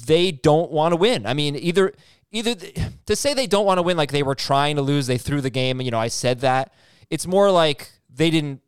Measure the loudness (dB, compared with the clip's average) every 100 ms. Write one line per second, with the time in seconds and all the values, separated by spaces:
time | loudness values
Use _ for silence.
0 | 0 2 2 0 2 2 0 -2 0 2
1 | 0 0 -2 -2 -2 -2 -2 0 0 -4
2 | _ _ _ -6 -4 -6 -8 -8 -8 -8
3 | -4 -2 0 -2 0 2 2 2 2 0
4 | 0 -2 -2 -4 0 0 2 0 0 0
5 | 0 -2 -2 -4 -2 -2 -2 -2 -2 -2
6 | -2 -2 -2 0 2 0 -2 _ _ _
7 | _ -8 -2 2 4 4 2 0 -10 _
8 | _ 0 2 2 -2 -8